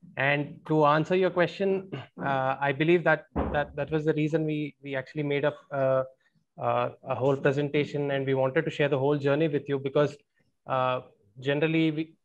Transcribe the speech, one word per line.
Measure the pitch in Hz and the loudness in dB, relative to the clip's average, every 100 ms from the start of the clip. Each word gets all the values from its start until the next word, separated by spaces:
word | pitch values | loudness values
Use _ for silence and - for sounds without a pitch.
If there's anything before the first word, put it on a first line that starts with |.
| - - | -14 -2
and | 135 147 143 - - | 0 0 -2 -10 -2
to | 156 147 | 4 6
answer | 156 156 185 | 4 2 2
your | 185 | 2
question, | 180 165 - 196 190 190 135 - - | 2 0 0 -2 -2 -4 -12 -14 -8
uh, | 139 135 131 135 | -2 0 0 0
I | 139 | -2
believe | 135 156 175 160 | 0 2 4 4
that, | 156 - - - | 2 0 -4 -2
that, | 147 143 147 | -2 -4 -6
that | 139 | -4
was | 156 151 | -2 0
the | |
reason | 151 151 156 156 | 0 0 0 -2
we, | 151 147 - | -4 -6 -10
we | 139 135 | -8 -8
actually | 131 156 | -6 -6
made | 147 143 | -2 0
up, | 147 143 _ | 0 -4 _
uh, | 139 135 131 131 _ _ _ _ - | -2 2 2 -2 _ _ _ _ -6
uh, | 120 120 120 - 123 | -2 0 -2 -6 -8
a | 123 | -2
whole | 131 139 | 0 2
presentation, | 143 139 143 147 139 147 143 | 2 0 0 -2 -2 -4 -4
and | 139 | -2
we | 135 135 | 0 0
wanted | 131 131 156 | 2 0 -2
to | |
share | - 143 | -2 0
the | 139 | 2
whole | 135 147 | 0 0
journey | 135 143 160 | 2 2 2
with | 143 143 | 0 -2
you | 139 | -4
because, | 135 147 143 - _ _ _ _ - | 0 0 0 -2 _ _ _ _ -4
uh, | 131 127 127 131 _ _ - | -2 0 -2 -6 _ _ -8
generally | 131 147 160 160 160 | -2 0 2 2 0
we | 151 160 _ | 0 -8 _